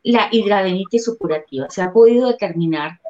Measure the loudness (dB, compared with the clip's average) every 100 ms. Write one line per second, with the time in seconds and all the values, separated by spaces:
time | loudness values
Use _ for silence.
0 | 0 0 2 0 2 0 0 -4 -2 -4
1 | -4 -8 -6 -6 -6 -10 -8 -6 0 6
2 | 6 6 0 -2 -4 -2 -2 -2 -6 -10